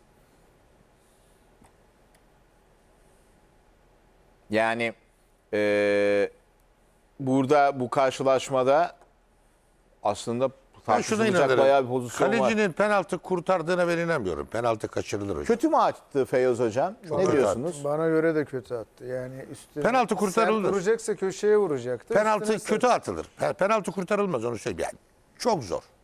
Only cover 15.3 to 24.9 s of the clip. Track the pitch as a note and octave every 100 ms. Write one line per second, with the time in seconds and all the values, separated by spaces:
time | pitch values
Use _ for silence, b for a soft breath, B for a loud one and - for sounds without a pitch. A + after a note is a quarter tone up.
15.3 | D2+ D2 A3+ D#4 C#4+ F#3 - - C#3 B2+
16.3 | C3 B2+ A#2 A#2 A2 F3 A3+ E3+ C#3+ F#3+
17.3 | F3+ G2+ A2+ D#3+ D3 C#3+ D3+ E3 D#3+ D#3+
18.3 | D#3 C#3 C3 - A#2+ G#2 - B2 B2+ B2+
19.3 | C3 - - - D3 F#3+ B3+ A#3 F#3+ G3+
20.3 | G#3+ A3+ A3 F3+ G3 F#3 A3+ - G3+ F#3+
21.3 | F3+ G#3 G#3+ F#3+ C3+ A#2+ B2 - G3+ G#3+
22.3 | G#3+ G#3+ G#3+ - G#3+ B3 F#3 - E2 D#2
23.3 | - D3 - G3 A3 G3 G3 F3 G#3 G3+
24.3 | C3 A#2 A2+ A#2 D#2+ D2+